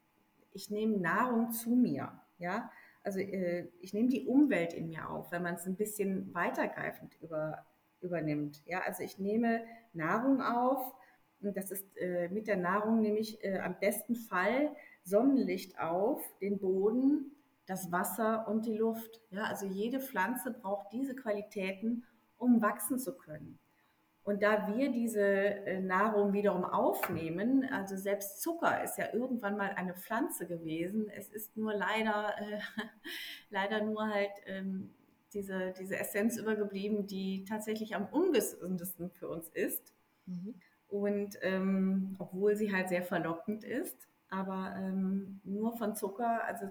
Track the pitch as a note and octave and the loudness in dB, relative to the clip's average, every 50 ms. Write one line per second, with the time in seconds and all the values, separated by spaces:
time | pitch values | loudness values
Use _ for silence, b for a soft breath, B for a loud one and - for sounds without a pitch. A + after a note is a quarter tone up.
0 | _ _ _ _ _ _ _ _ _ _ _ G3 - - G#3 G#3 A3 A3+ G#3+ G3 | _ _ _ _ _ _ _ _ _ _ _ -16 -10 -6 -4 0 2 2 2 2
1 | F3 E3+ F3 G3+ B3 B3+ A#3+ A3+ A#3 A#3 A3+ A3+ A#3 A#3 A#3+ B3+ A#3+ F#3 D3 C3 | 2 2 2 2 2 2 4 2 2 2 -2 -4 0 2 4 4 6 4 2 -2
2 | A#2 - - - - _ _ _ F3 F3 F#3 A3 B3 B B B B B B B | -4 -8 -10 -16 -20 _ _ _ -4 -2 -2 -2 -4 B B B B B B B
3 | B G3+ G3 F#3+ F#3+ G3 - F#3+ F3+ F3 F3 F3 E3 - - - - F#3+ - G#3 | B -4 -2 -2 -2 -2 -2 -2 0 0 0 -2 -4 -8 -12 -16 -16 -6 0 2
4 | A#3 B3+ C4 G#3+ - - B3 C#4 D4+ C4 G#3+ F3 E3+ E3+ - - E3 D#3+ D#3+ D#3 | 4 4 4 2 0 4 6 6 8 8 6 2 2 0 -2 -4 -6 -6 -6 -6
5 | - - D#3 D3+ D3+ - F3 F3 F3+ F3 F3 F3+ - F#3 F#3+ - G#3+ G#3 - - | -8 -6 -6 -8 -6 -4 -4 -2 -2 -2 -2 -4 -4 -6 -2 -2 -2 -4 0 -2
6 | G3 F#3+ F#3+ F#3+ F#3+ - - F3 F3 A3 - - C#4 - - - - - - - | 0 0 0 -2 -4 -4 -2 0 0 0 0 0 -2 -2 -2 -4 -6 -6 -6 -8
7 | D#3+ D#3 - _ D#3 D#3+ D#3+ D#3 D#3 D#3 - - - _ _ _ _ _ _ _ | -14 -18 -18 _ -12 -6 -4 -4 -2 -4 -4 -8 -12 _ _ _ _ _ _ _
8 | - F3+ F3 E3 D3+ D#3 D3 D3 D3 D3 D3 - _ - E3+ F#3 - - F#3+ - | -6 -4 -2 0 0 0 0 0 0 -2 -6 -10 _ -6 -4 -2 -2 -2 -4 -4
9 | - - - - F#3+ G3 G#3 A3+ A#3 A#3 A3+ A3+ A3+ B B B B B _ E3 | -6 -8 -6 -4 -2 0 2 4 4 4 2 2 0 B B B B B _ -2
10 | D#3 D#3+ F#3 A3+ B3 C4+ C4+ B3+ - A3 A#3 A#3+ B3 B3+ C#4 C#4 - - - B | 0 2 2 2 4 4 4 4 4 2 2 4 4 4 4 2 -2 -6 -10 B
11 | B B B B _ _ _ _ - G3+ G3 G3 F#3+ G3 F#3+ F#3+ - - _ - | B B B B _ _ _ _ -4 -4 -2 -2 -4 -4 -6 -8 -10 -12 _ -4
12 | F3+ F3+ F3+ F3 F3 E3+ F#3 G#3+ A3 A3 G3+ F#3 F3 F3 F#3+ G#3 G#3 A3 A3+ A3+ | -4 -2 0 0 0 0 -2 -4 0 0 0 2 2 2 2 2 4 4 4 4
13 | G#3+ G#3+ G#3 A3 A3 - - - - G3 F#3+ F#3 - F3+ F3+ - - G3+ G#3+ G#3 | 6 4 4 2 0 -2 -4 -6 -4 -2 -2 -2 -2 -4 -4 0 0 0 0 0
14 | - - A#3+ A#3 - - G3 F3+ F#3 G3+ A#3 C4+ D4+ D4 B B B B B B | -2 -4 -4 -4 -4 -2 0 2 2 4 4 4 2 2 B B B B B B
15 | _ F3+ F#3+ G#3 A#3+ C#4 C#4 B3 G#3 F#3 F3+ F#3+ - - - - - D#3+ E3+ F#3 | _ 4 4 6 6 8 6 6 4 2 0 -2 -4 -10 -6 -4 -2 0 2 2
16 | G3 A#3 D4 - - - - _ F#3+ G3 G3+ F#3+ G3+ F#3 F#3+ F#3+ G3 G#3+ A3+ B3 | 2 2 2 0 -4 -12 -10 _ -2 -2 -2 0 2 2 2 4 4 4 4 6
17 | C4 C#4 D4 D#4 C#4 - - _ _ _ _ _ _ - F#3+ F#3 F#3 E3+ F3 F3+ | 6 6 4 4 0 -4 -12 _ _ _ _ _ _ -6 -6 -6 -4 0 0 0
18 | G3+ - - - A3+ A3 A3+ A3 - G3+ G#3 A3 A3 A#3 G#3+ G#3+ A3 A3+ A3+ A3+ | 0 0 0 0 2 2 2 0 0 0 0 0 0 0 0 2 2 2 2 0
19 | A3+ - - - - _ F#3 F#3+ A3 - - G3 G3 G3 F#3+ G3 G#3 A#3 B3+ C4+ | -6 -12 -16 -20 -20 _ -6 -4 -4 -4 -4 -4 -4 -4 -2 -2 0 0 0 -2
20 | C4+ - - C#4+ F#3 G3+ B3+ C4 - B3+ - - - G3 G3+ G3+ - - - A#3+ | -4 -2 0 0 0 0 0 -2 -4 -6 -8 -6 -4 -4 -4 -4 -4 -6 -6 -4
21 | C4+ C4+ B3+ C4 - A3 G#3 G#3+ G#3 - - G#3 F#3 F#3+ G3 F#3+ - A3+ A#3+ A#3+ | -4 -4 -6 -6 -2 -2 -2 -2 -2 -6 -4 -4 -2 -2 -4 -2 -2 -2 -2 -2
22 | B B B B B B _ _ A#3 B3 A#3+ A3 G#3+ G#3 A3+ - - - C#4 B3 | B B B B B B _ _ 6 6 8 8 8 4 2 2 -2 -2 -2 -2
23 | - F3+ - - - - D3+ D3+ D3 - - - _ b b b b b b b | -2 -4 -6 -8 -12 -14 -14 -14 -14 -16 -16 -20 _ b b b b b b b
24 | b b _ _ _ G3 G#3 G3 G#3 G#3 G#3+ G3+ F#3 G3 G3+ A#3 C#4 C#4+ A#3 A#3 | b b _ _ _ -2 0 4 6 6 6 4 2 0 0 2 2 2 2 2
25 | A#3 A3+ G#3 G#3 G3+ G3+ G3 G3 G3 G3+ - G3+ - - F#3 F#3+ F#3+ F#3 F#3 F#3 | 0 0 2 4 4 6 6 6 4 2 2 0 -4 -4 -2 -2 0 2 4 4
26 | G3+ A3 G#3+ G#3 G3+ G3+ G3 G3+ G3+ G3 F3+ F3+ F3+ - - - B3 D4+ G4+ - | 4 4 4 4 4 4 4 4 4 4 4 2 0 0 2 2 4 4 2 2
27 | - - F3 E3 E3 D#3+ E3 F3+ G#3 A#3+ C4+ C4+ B3+ - - G3 G3 F#3+ G3 F#3+ | -2 -2 -2 -2 -2 -4 -2 0 2 4 4 4 4 2 -2 -4 -4 -4 -6 -4
28 | F#3+ G3+ G3+ G3 - - - - - D#4 E4 E4+ D4+ F#3 C#3 - - - - - | 0 0 0 0 -2 -8 -8 -6 -4 -4 -4 2 2 2 2 2 0 -4 -4 -4
29 | F3 - - A3 B3 C4 C4 A3+ - G3+ G3+ G#3 G3+ F#3+ F#3+ F3+ F3+ F#3 F3 F3+ | -4 -2 -2 -2 -2 0 -2 -2 -2 -2 -2 0 -2 -2 -2 -4 -4 -4 -6 -8
30 | - - A3 A#3 D4+ F4 - - F#3 F3 F3 E3 E3 D#3+ D#3 E3 E3+ F#3 G3+ A3 | -6 -4 -2 -2 -2 -2 -4 -6 -6 -6 -6 -6 -4 -4 -2 -2 -2 -2 0 -2
31 | G#3+ G#3 - - G3 - - G#3+ - - _ A3 A3 G#3+ G#3 G3+ F#3 F#3 G#3+ A3 | -2 -2 -6 -10 -14 -12 -12 -12 -12 -10 _ -4 -2 -2 0 0 0 0 0 2
32 | A3 A3 G#3 G#3 G#3+ G#3 - - G#3 G#3 G#3 G3+ - - - G#3+ G#3 A3 - - | 2 2 2 2 0 -2 -4 -4 -6 -6 -6 -6 -8 -8 -6 -8 -8 -8 -10 -14
33 | - D#4+ - - - - - - - _ G#3 G3 F#3+ G3+ A3 G#3+ G#3+ A3 G#3+ G#3+ | -14 -12 -10 -10 -10 -12 -14 -16 -16 _ -2 -2 0 0 0 0 0 0 -2 0
34 | G#3+ A3 G#3 G3+ G3+ G3+ G3+ - - - F#3+ F#3+ F#3+ F#3+ F#3+ F#3+ - - - _ | 0 0 2 2 0 0 -2 -8 -12 -10 -8 -6 -4 -4 -4 -4 -6 -10 -14 _
35 | _ _ _ _ _ _ - G#3 G3 G3 F#3+ F#3+ F#3 F#3 F#3 F#3 F#3 F#3+ F#3+ - | _ _ _ _ _ _ -8 -8 -6 -4 -4 -4 -4 -4 -6 -8 -8 -6 -4 -4
36 | G3+ - - G3+ G#3 A#3 A#3 A3 G3 A3 G#3+ G#3 G#3 G3+ G3 G3 G3 G#3 G#3+ G3+ | -4 -2 0 2 2 2 2 0 0 0 0 0 0 -2 -2 -4 -2 0 0 0
37 | G3 G3 F#3+ F#3+ F#3+ F#3+ F#3+ F#3+ F#3+ F#3+ A3 G#3+ G#3+ - G#3+ A3 A3 G#3+ F#3+ F3 | 0 -2 -4 -4 -2 -2 -2 -4 -4 -4 -6 -6 -2 -4 -4 -4 -4 -4 -4 -4
38 | G3+ - - C#4 F4+ G4 D4+ A3 - - - - E3 F3+ F#3 F3 E3+ F#3 - - | -4 0 2 2 4 6 6 4 4 2 -4 -6 -6 -4 -4 -4 -4 -8 -8 -8
39 | E3+ F3+ - - - - D3+ E3 E3 - - - G3+ - - - - - _ _ | -8 -10 -8 -10 -8 -8 -8 -8 -8 -8 -4 -2 -2 0 -2 -4 -8 -12 _ _
40 | _ _ _ _ _ - F3+ F3 F3+ G3+ B3 B B B B B _ _ G3+ G3+ | _ _ _ _ _ -10 -10 -8 -8 -10 -12 B B B B B _ _ -4 0
41 | G3+ G3+ G3+ G3+ G3+ G3+ G3 - - F#3 F#3+ F#3+ F#3 F#3+ F#3+ F#3+ F#3+ F#3+ F#3+ F#3+ | 0 0 0 0 -2 -4 -6 -4 -2 -2 0 2 2 2 4 4 4 4 2 2
42 | F#3+ F#3+ F#3+ - F#3 - - F#3 G3+ G#3 G#3 G#3 A3 G3+ F#3+ F#3 F#3 F#3 F3+ F3+ | 0 -2 -4 -8 -10 -8 -4 2 4 4 4 4 2 0 2 0 0 2 0 0
43 | F3+ - G3+ E3+ E3 E3 E3 - - - G#3+ A3 - - - C4 F4+ - - - | 0 0 -2 -2 0 0 -2 -4 -4 -6 -6 -6 -4 -4 -4 -4 -4 -6 -8 -14
44 | - _ _ _ _ _ F#3 F#3+ F#3+ F#3+ F#3+ F#3+ F#3+ G3 G3 F#3+ F#3+ F#3+ F#3+ F#3+ | -18 _ _ _ _ _ -6 -4 -4 -4 -4 -4 -4 -4 -4 -4 -4 -2 0 0
45 | F#3+ F#3+ G3 G3 G3 F#3+ - - - F#3+ G3 G#3 A3 A3+ A#3 - A3+ G3+ G#3+ - | 0 0 0 -2 -2 -6 -12 -14 -8 -6 -4 0 0 -2 -2 -2 -2 -2 -2 -2
46 | - F#3+ - - A#3+ A#3 A#3 A3+ - - G3 G3 G3+ G3 | -4 -6 -4 -2 0 0 0 0 0 -2 -4 -4 -6 -8